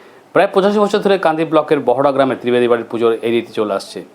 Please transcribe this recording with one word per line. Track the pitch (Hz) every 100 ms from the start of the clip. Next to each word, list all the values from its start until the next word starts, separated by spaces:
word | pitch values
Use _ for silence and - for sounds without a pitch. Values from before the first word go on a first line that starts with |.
| - - -
প্রায় | 160 196
পঁচাশি | 196 190 208
বছর | 202 208
ধরে | 196 190
কান্দি | 165 156
ব্লকের | 160 156 151 147
বহড়া | 120 123 143
গ্রামে | 135 135 113
ত্রিবেদী | 120 123 120
বাড়ির | 120 110
পুজোর | 117 117
এই | 113 117
রীতি | 117 113
চলে | - 107
আসছে, | 98 - 95 82